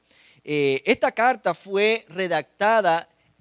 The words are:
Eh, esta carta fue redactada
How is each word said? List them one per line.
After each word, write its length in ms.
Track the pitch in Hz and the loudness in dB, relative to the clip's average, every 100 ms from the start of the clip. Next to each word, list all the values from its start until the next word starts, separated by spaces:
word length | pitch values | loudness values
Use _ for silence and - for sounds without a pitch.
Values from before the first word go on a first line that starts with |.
| _ - - _ | _ -20 -20 _
Eh, 360 | - 147 139 135 - | -6 -2 0 0 0
esta 240 | 254 277 | 0 0
carta 420 | - 233 240 190 | 0 0 0 -2
fue 520 | 165 190 196 208 226 - | -6 -4 -2 0 -2 -6
redactada 1000 | 160 185 160 - - 202 226 190 165 - _ _ _ | -8 -4 -4 -4 -2 0 2 2 0 -2 _ _ _